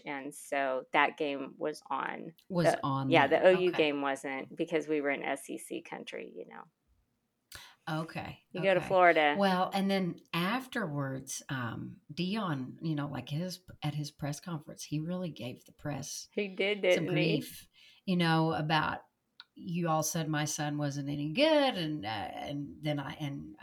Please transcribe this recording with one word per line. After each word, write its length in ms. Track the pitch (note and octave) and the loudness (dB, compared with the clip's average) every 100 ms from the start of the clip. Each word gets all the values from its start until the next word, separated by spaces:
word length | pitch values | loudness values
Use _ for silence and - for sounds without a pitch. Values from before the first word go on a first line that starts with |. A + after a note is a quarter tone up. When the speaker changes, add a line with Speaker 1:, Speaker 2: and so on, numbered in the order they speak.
Speaker 1:
and 300 | D#3+ C#3 C3+ | -10 -8 -10
so 520 | - - C#3+ C3+ C3 B2+ | -12 -4 -2 0 -2 2
that 240 | D#3 C#3 - | 4 4 2
game 380 | D3+ C#3 C3+ - | -4 -4 -8 -6
was 260 | D3+ D3+ - | -6 -6 -6
on. 460 | C3+ - - - - - | -4 -4 -6 -12 -16 -4
Speaker 2:
Was 160 | F3 E3+ | 2 2
Speaker 1:
The, 140 | - | 2
Speaker 2:
on 260 | C#3+ C3+ C3+ | 0 0 4
Speaker 1:
yeah, 200 | D#3+ C#3 | 6 6
Speaker 2:
then. 140 | D#3+ | 6
Speaker 1:
the 60 | F#3 | 6
O 40 | |
U 160 | F#3 F3+ | 6 4
Speaker 2:
Okay. 80 | E3+ | 2
Speaker 1:
game 240 | D3+ C#3+ | 2 2
wasn't 520 | C#3 C3+ C#3+ C3+ C3+ D#3 | -2 -2 -4 -6 -8 -6
because 320 | E3 D#3+ D3 | -2 -2 0
we 120 | D#3 | -2
were 100 | C#3+ | 0
in 120 | C3+ | -2
S 260 | C#3+ C#3 - | -4 -6 -6
E 80 | B2+ | -12
C 240 | - B2+ | -10 -10
country, 500 | - - - - - | -10 -12 -12 -12 -12
you 120 | - - | -14 -16
know. 160 | - - _ _ _ _ _ _ _ _ - - - - | -18 -20 _ _ _ _ _ _ _ _ -20 -20 -16 -6
Speaker 2:
Okay, 480 | D#3+ D#3+ D#3 - - _ | -6 -4 -8 -10 -12 _
Speaker 1:
You 100 | F#3 | -2
go 120 | F#3+ | 2
to 40 | F3+ | 2
Speaker 2:
okay. 60 | - | 4
Speaker 1:
Florida. 460 | F#3+ F3 D#3+ D3 D3 | 8 8 8 6 4
Speaker 2:
Well, 320 | G3 F#3 F#3 | 4 4 2
and 160 | G3 G3 | 2 2
then 300 | G3 F3+ - - | 2 0 -4 -4
afterwards, 1080 | E3+ F3+ B3 C4 B3 F3+ C#3+ C3+ C3+ C3 - - | 0 0 -2 -4 -6 -4 -4 -4 -6 -8 -12 -6
um, 480 | C3+ A#2 A#2 - - - | -4 -4 -6 -10 -12 -12
Deion, 640 | D3+ F3+ A3 F#3 C#3 B2+ - | -4 -2 -2 -2 -2 -4 -6
you 140 | D#3+ | -2
know, 140 | D3 C#3+ | -2 -2
like, 200 | C3+ B2 | -6 -4
his, 300 | C#3+ F3+ F3 - - | -4 -4 -8 -14 -6
at 140 | D3 D3 | -4 -4
his 160 | D3 | -6
press 260 | - C#3+ D3 | -6 -6 -6
conference, 460 | - D#3 - - | -6 -8 -10 -14
he 160 | - D3+ | -6 -4
really 300 | D#3 F3+ F3+ | -2 -4 -6
gave 340 | - B2 - | -6 -10 -10
the 80 | - | -16
press 560 | - D3+ C#3+ C#3 - - | -10 -8 -6 -8 -10 -8
Speaker 1:
He 160 | - G3+ | -6 -4
did, 300 | F#3 G3 G#3 F#3 | 0 0 2 4
Speaker 2:
some 120 | F3+ E3+ | 4 4
Speaker 1:
didn't 100 | F3+ | 2
he? 220 | D#3+ D3+ | 2 2
Speaker 2:
grief, 280 | - - - _ - _ - | -2 -12 -20 _ -20 _ 0
you 100 | F3+ | 4
know, 360 | E3 D#3+ D#3+ | 6 6 4
about, 520 | D#3+ D3+ D#3 - - - _ _ - - - | 2 2 2 2 -2 -8 _ _ -20 -20 -14
"You 320 | G3 E3+ E3+ | -6 -2 2
all 160 | D#3 | 2
said 240 | D3+ E3 D#3 | 0 -2 0
my 160 | D3 | 0
son 340 | D3+ - D3 D3 | -2 -2 -4 -2
wasn't 300 | D3 C#3 C#3 | -2 -2 -4
any 220 | D3 D3 | -4 -2
good," 420 | D#3 D#4 D4+ C4 G3+ | 2 4 6 4 2
and, 300 | D#3+ D3+ G#2 | -2 -4 -4
uh, 20 | |
and 680 | G#2+ - - - C#3+ C#3+ - | -4 -6 -8 -8 -8 -8 -6
then 180 | D3+ C#3+ | -4 -4
I, 140 | C3+ | -4
and 420 | - D3 C#3+ - - | -6 -8 -8 -12 -16